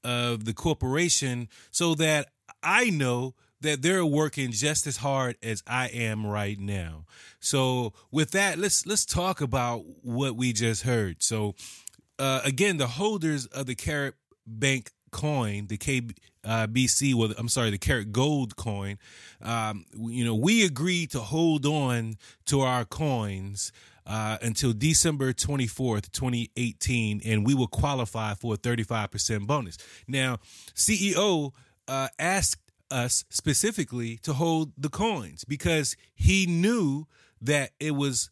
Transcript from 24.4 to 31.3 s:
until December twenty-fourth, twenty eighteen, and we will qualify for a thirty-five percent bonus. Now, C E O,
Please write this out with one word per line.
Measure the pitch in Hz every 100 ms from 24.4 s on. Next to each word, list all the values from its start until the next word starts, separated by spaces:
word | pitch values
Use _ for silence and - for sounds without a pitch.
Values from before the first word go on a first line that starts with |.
until | 117 110 135
December | 107 151 156 170 147 135
twenty-fourth, | 127 - 143 120 - 131 107 -
twenty | - 131 120 117 -
eighteen, | 123 - - 120 110 104 110
and | 110 104
we |
will | 135 120
qualify | - 143 135 117 113 107 101
for | 117
a | 107
thirty-five | 120 120 107 117 104
percent | - - 107 101
bonus. | 147 101 78 - - -
Now, | 135 131 120 - - - -
C | - 214 202
E | 170
O, | 208